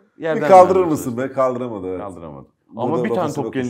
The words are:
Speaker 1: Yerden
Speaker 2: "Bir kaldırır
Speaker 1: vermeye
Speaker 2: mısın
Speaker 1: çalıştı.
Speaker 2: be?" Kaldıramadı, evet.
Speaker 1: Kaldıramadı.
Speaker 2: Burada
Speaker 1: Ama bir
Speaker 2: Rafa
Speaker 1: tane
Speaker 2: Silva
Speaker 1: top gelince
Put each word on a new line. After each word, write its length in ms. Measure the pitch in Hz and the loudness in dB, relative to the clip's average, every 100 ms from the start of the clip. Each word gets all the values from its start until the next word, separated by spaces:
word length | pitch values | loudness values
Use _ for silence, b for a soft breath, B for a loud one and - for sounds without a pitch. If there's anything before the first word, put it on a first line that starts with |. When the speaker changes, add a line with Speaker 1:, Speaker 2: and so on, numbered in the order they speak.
| _ - | _ -10
Speaker 1:
Yerden 260 | 160 156 | -6 -2
Speaker 2:
"Bir 40 | 151 | 6
kaldırır 320 | 185 185 190 | 8 8 6
Speaker 1:
vermeye 100 | 175 | 0
Speaker 2:
mısın 200 | 147 131 | -2 -4
Speaker 1:
çalıştı. 180 | 117 131 | -6 -6
Speaker 2:
be?" 40 | 135 | -2
Kaldıramadı, 520 | 131 123 123 104 92 | -2 -2 -8 -8 -10
evet. 120 | 92 | -10
Speaker 1:
Kaldıramadı. 480 | 101 87 82 69 - _ _ | -10 -14 -16 -18 -20 _ _
Speaker 2:
Burada 120 | 107 | -8
Speaker 1:
Ama 160 | 127 165 | -4 -2
bir 60 | 196 | -2
Speaker 2:
Rafa 60 | 226 | -2
Speaker 1:
tane 80 | 156 | -4
Speaker 2:
Silva 120 | 147 113 | -4 -6
Speaker 1:
top 80 | |
gelince 160 | 120 | -6